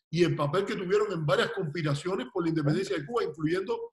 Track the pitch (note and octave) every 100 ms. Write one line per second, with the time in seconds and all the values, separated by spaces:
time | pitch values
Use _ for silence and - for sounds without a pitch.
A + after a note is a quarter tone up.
0 | _ E3 E3 D#3 C#3+ F3+ G3 G#3+ F3+ G#3
1 | G#3 E3+ D3+ G3+ A3+ G3+ D#3+ F3 D3+ C#3+
2 | F3 G#3+ B3+ F#3 E3 D#3 C#3+ E3+ G3 F3
3 | C#3+ A#3 G3 E3 D#3 F3+ G3+ A#3 -